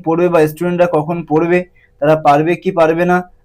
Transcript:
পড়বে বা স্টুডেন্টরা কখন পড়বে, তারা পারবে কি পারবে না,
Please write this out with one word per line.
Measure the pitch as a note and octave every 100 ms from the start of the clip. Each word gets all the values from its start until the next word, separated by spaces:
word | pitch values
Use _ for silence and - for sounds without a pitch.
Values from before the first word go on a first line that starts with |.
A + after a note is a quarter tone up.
পড়বে | D#3+ E3 F3+
বা | E3+ D#3
স্টুডেন্টরা | D3+ F3 F3 F3
কখন | D#3 D3+ E3+ E3
পড়বে, | D3+ E3+ F3+ F3+ _ _ -
তারা | D3 D#3
পারবে | D3+ C#3+ D#3+ E3+
কি | F#3
পারবে | F3+ D#3+ E3
না, | F3+ F3+ F3+ _